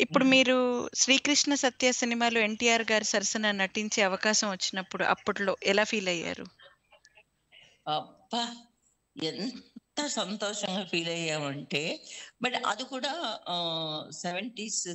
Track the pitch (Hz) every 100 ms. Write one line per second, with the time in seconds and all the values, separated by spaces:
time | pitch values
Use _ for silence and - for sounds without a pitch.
0 | 247 277 262 262 247 254 247 240 - -
1 | - 269 285 285 - 285 262 - 254 240
2 | 240 233 233 226 208 220 240 226 220 220
3 | 214 214 202 226 214 202 190 220 214 -
4 | 190 185 214 214 214 185 - 190 180 185
5 | 180 180 - 196 196 - 190 202 214 220
6 | 185 170 170 - 185 - - _ _ -
7 | _ _ _ _ _ - - _ - 151
8 | - - _ 233 233 - - _ _ _
9 | _ - 160 139 233 - - - - -
10 | 294 233 180 208 208 208 196 190 175 175
11 | 165 170 165 151 143 139 - 147 165 311
12 | - - - - 247 240 247 233 254 262
13 | 277 320 262 - - 175 170 160 156 151
14 | - 156 180 180 226 226 214 - 180